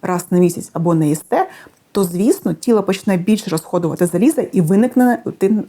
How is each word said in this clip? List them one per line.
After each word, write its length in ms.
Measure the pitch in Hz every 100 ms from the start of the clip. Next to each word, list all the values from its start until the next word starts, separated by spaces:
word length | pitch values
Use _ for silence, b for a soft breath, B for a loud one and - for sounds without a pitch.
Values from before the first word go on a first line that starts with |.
раз 240 | - 180 -
на 80 | 180
місяць 320 | 175 175 -
або 220 | - 170
не 140 | 165 151
їсте, 380 | 156 - 311 370 B B _ _
то, 120 | -
звісно, 500 | 185 175 220 381 202
тіло 280 | 160 - 220
почне 340 | 202 190 - 185
більше 340 | 180 214 -
розходувати 560 | 160 - 180 170 139 175
заліза 360 | 175 247 302
і 180 | 190 -
виникне 600 | 160 196 240 247 247 226
латен-, 380 | - - 196 214